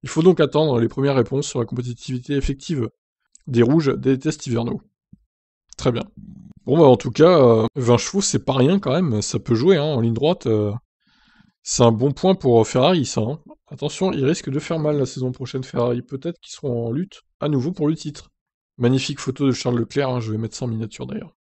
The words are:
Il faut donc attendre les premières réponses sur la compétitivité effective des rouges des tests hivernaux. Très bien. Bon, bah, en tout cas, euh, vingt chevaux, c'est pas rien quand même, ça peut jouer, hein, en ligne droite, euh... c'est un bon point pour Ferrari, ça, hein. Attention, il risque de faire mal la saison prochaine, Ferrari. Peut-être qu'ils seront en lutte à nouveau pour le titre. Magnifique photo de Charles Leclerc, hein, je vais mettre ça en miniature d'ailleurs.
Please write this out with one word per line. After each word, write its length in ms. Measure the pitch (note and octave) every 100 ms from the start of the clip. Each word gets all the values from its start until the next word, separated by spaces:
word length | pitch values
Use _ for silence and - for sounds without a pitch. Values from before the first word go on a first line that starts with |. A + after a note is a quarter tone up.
Il 40 | -
faut 140 | -
donc 180 | E3+ E3+
attendre 400 | D3 D3 D#3 B2
les 80 | A2+
premières 280 | - C#3 C3+
réponses 320 | A#2 C3+ C#3+
sur 100 | -
la 80 | A#2
compétitivité 640 | B2 B2 A#2+ - B2+ B2+
effective 560 | C#3+ C3+ C3+ - D#3 A2 _ _ _ _ _ -
des 160 | A#2+
rouges 320 | B2 D#3 C#3+
des 240 | A#2+ C3 C3
tests 280 | D#3 D3+ -
hivernaux. 340 | A#2 A#2 - _ _ _ - _ _ _ _ _ -
Très 160 | C3+
bien. 120 | A#2 - - - - - -
Bon, 140 | - C#3+
bah, 80 | D3
en 100 | B2
tout 140 | -
cas, 280 | A2 D#3+ F3
euh, 280 | B2+ A2+ A2 -
vingt 220 | A#2+ A#2+
chevaux, 240 | - G3
c'est 240 | G3 - -
pas 80 |
rien 240 | C3 B2+ G3
quand 140 | G3
même, 280 | C#3+ F3+ G#2+
ça 180 | G2 A2+
peut 160 | -
jouer, 220 | A2+ D3 F#3
hein, 60 |
en 180 | D3 C#3
ligne 140 | A2+
droite, 320 | A2+ D3 F3+ -
euh... 260 | G#2+ G#2 G#2+ _ _ _ _ _ _ _ _ -
c'est 160 | -
un 100 | A#2+
bon 200 | A2+ C3
point 220 | C3+ F#3
pour 340 | F#3+ C3+ A#2 A2
Ferrari, 380 | B2+ C3+ F#3 B2+
ça, 160 | -
hein. 180 | A2 D#3 - - _
Attention, 440 | D3 D3 - F#3+
il 100 | - C3+
risque 240 | E3+ -
de 80 | C3+
faire 200 | - E3
mal 200 | D3+ D3
la 80 | C3
saison 260 | - B2+
prochaine, 320 | B2+ B2+ C3
Ferrari. 380 | B2+ - A#2+ B2
Peut-être 360 | A#2+ C#3 E3 F3
qu'ils 140 | -
seront 360 | - C#3+ A#2+ A#2
en 40 |
lutte 300 | B2 F#3+ - _ _
à 80 | D3+
nouveau 240 | C#3+ B2+
pour 160 | F#3 D3
le 60 |
titre. 360 | E3 D#3 C#3+ - _ _ _ _ _
Magnifique 420 | A#2+ C3 C3+ C#3+
photo 280 | - C3 C#3
de 60 |
Charles 260 | B2 - B2
Leclerc, 320 | - - C3+
hein, 100 | B2
je 100 | A2
vais 60 | G#2+
mettre 180 | A2+
ça 120 | - B2
en 20 |
miniature 380 | A2 A2 - B2+
d'ailleurs. 280 | A3 D#3+ _